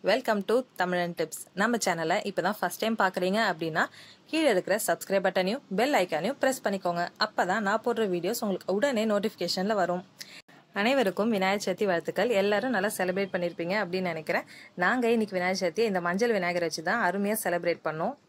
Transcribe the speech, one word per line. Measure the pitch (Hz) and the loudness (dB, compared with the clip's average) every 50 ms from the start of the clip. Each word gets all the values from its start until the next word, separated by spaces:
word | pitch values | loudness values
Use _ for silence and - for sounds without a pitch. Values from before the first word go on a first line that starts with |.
| - 180 | 4 2
welcome | 196 262 254 - 220 208 190 - | 2 2 2 0 0 0 2 2
to | 214 247 254 - _ - | 0 0 0 -2 _ -2
Tamizhan | 180 180 180 180 175 175 170 - | 0 0 2 0 0 -2 -2 -4
Tips. | 165 156 - - - - _ 185 | -4 -4 -4 -14 -16 -14 _ 0
நம்ம | 202 226 240 226 - | 0 2 2 0 0
சேனலை | 202 175 165 165 160 175 214 - 202 | 0 0 0 0 0 0 0 0 -2
இப்போ | 190 - 165 | -4 0 0
தான் | 180 208 - | 0 0 0
ஃபர்ஸ்ட் | - 175 - - - | -2 -4 -2 -2 -2
டைம் | 220 226 214 | -2 0 2
பார்க்குறீங்க | 208 185 185 196 180 185 190 214 226 202 | 0 0 2 0 -2 0 0 2 0 0
அப்படின்னா, | 175 156 170 160 156 170 240 - - - - - - - _ _ | 0 -2 -4 -2 0 0 0 -2 -2 -18 -20 -20 -20 -20 _ _
கீழே | - 320 320 285 214 | -2 2 2 4 4
இருக்கிற | 180 175 - 185 226 - | 2 2 0 -2 -2 0
சப்ஸ்கிரைப் | - 170 170 - - 190 196 185 | -2 -2 -2 -2 -2 -2 2 2
பட்டனையும் | 190 185 190 185 185 214 277 - - 196 185 | 2 0 2 0 0 -2 -4 -6 -6 0 0
பெல் | 233 285 294 233 | 2 2 4 2
ஐகானையும் | 185 180 - 151 160 214 277 - - | 2 2 -2 -2 -2 -2 -2 0 0
பிரஸ் | 262 262 262 - | -2 -2 0 -4
பண்ணிக்கோங்க. | 214 196 190 - 180 175 170 175 - - - 208 | -4 -4 -2 -2 -2 -2 -2 -4 -6 -2 -4 -4
அப்போ | 214 - - 233 175 | -4 0 0 0 2
தான் | 185 220 214 196 | 0 0 0 0
நான் | 208 226 220 | 0 0 0
போடுற | 247 233 214 226 196 180 | -2 0 0 0 0 0
வீடியோஸ் | 175 165 180 233 - - | -2 -2 -2 -4 -2 -2
உங்களுக்கு | 208 190 180 - - 185 | -2 -2 -4 -2 -2 0
உடனே | 202 247 285 269 214 220 220 208 | 0 2 2 2 0 0 2 0
நோட்டிஃபிகேஷனில் | 202 196 220 - - 175 170 - 190 185 202 220 202 | 0 0 -2 -4 -4 -4 -4 -2 -2 -2 0 0 0
வரும். | 175 170 175 180 180 - _ _ - - - - - _ - - _ _ _ 202 202 | 0 0 0 -4 -6 -10 _ _ -20 -18 -18 -20 -20 _ -20 -20 _ _ _ 0 0
அனைவருக்கும் | 233 277 277 233 196 180 - 202 233 226 | 2 4 4 2 2 2 0 0 0 2
விநாயகர் | 196 185 190 196 208 196 | 2 2 2 0 0 -2
சதுர்த்தி | - 185 - 214 202 | -4 -2 0 0 0
வாழ்த்துக்கள். | 180 165 165 - 160 - 190 247 233 196 190 | 0 0 -2 -2 0 0 0 2 2 2 2
எல்லாரும் | 208 208 202 214 262 247 | 2 2 0 0 0 0
நல்லா | 196 185 214 214 - | 0 0 0 0 0
செலிப்ரேட் | 185 180 180 190 202 190 190 | -2 0 0 -2 -2 -2 -2
பண்ணியிருப்பீங்க | 185 175 175 165 - 165 170 190 214 208 | -4 -4 -4 -4 -4 -4 -2 -2 -2 -2
அப்படின்னு | 175 175 185 185 180 165 | -2 -2 -2 -2 -2 -4
நினைக்கிறேன். | 160 151 - 170 233 - - - - - - _ - 180 | -6 -4 -2 -2 -2 -2 -6 -18 -20 -20 -16 _ 0 2
நாங்க | 185 226 254 240 226 233 | 2 2 2 2 2 2
இன்னைக்கு | 233 214 202 190 185 | 2 2 0 -2 -2
விநாயகர் | 180 180 185 185 190 | 0 0 0 0 -2
சதுர்த்தியை | 175 160 - 226 220 190 | -2 0 0 0 2 2
இந்த | 185 170 175 | 0 0 0
மஞ்சள் | 180 196 233 240 226 202 | 0 2 2 2 2 2
விநாயகரை | 175 175 175 175 170 165 | 0 0 0 0 0 -2
வச்சு | 156 - 156 170 | -4 -2 -2 0
தான் | 208 240 220 180 | 0 2 2 2
அருமையா | 180 196 202 202 214 220 - | 2 2 0 0 0 0 0
செலிப்ரேட் | 190 175 175 170 175 165 - _ 160 | 0 0 0 0 -2 -2 -2 _ -6
பண்ணோம். | 156 156 165 214 285 - _ | -4 -2 -4 -4 -4 -8 _